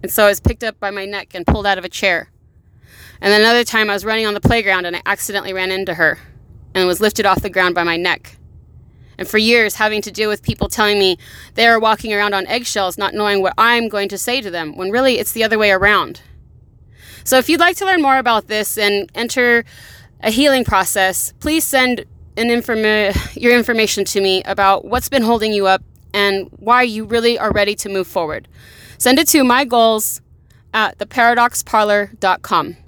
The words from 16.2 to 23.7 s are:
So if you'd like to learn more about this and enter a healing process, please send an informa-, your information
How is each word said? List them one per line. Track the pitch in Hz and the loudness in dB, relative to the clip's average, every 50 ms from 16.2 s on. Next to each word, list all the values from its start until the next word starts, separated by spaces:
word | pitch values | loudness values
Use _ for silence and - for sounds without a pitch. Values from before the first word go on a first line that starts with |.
| _ - - - - _ - - _ _ _ _ - _ - - - - - - - | _ -20 -20 -20 -20 _ -20 -20 _ _ _ _ -20 _ -20 -20 -20 -20 -20 -14 -4
So | - 262 | 0 0
if | 262 247 - | 2 2 2
you'd | 320 285 | 2 2
like | 339 349 349 - | 2 2 2 0
to | 403 | -2
learn | 381 370 349 | 0 0 2
more | 302 269 262 262 | 2 2 2 2
about | 240 247 226 214 202 | 2 2 0 0 -2
this | - 214 214 208 - - | -2 -4 -4 -4 -4 -4
and | 226 208 208 202 202 196 - _ | -2 0 0 0 0 -4 -6 _
enter | - 233 233 - 262 247 240 233 233 233 - - - - - - - - - _ _ | -8 -6 -4 -2 0 2 2 2 0 0 -6 -20 -20 -20 -20 -20 -20 -20 -20 _ _
a | - 220 | -4 -2
healing | 220 247 294 294 269 262 240 | 0 2 2 2 2 2 0
process, | - 214 190 - - - 202 190 190 185 - - - - _ | 0 0 0 0 0 0 0 0 0 0 -2 -6 -8 -10 _
please | - 302 311 320 311 | -4 -2 0 0 -2
send | - - 262 254 254 247 233 - _ - - - - _ | 0 0 2 2 2 0 -4 -8 _ -20 -20 -20 -14 _
an | - 226 | -4 -2
informa-, | 240 233 240 233 - 233 220 220 214 214 214 214 196 190 - - - - | 0 0 -2 -2 -4 -4 -2 0 0 2 2 0 0 -2 -4 -6 -6 -10
your | - 233 240 240 | -2 2 2 4
information | 247 226 - | 4 2 0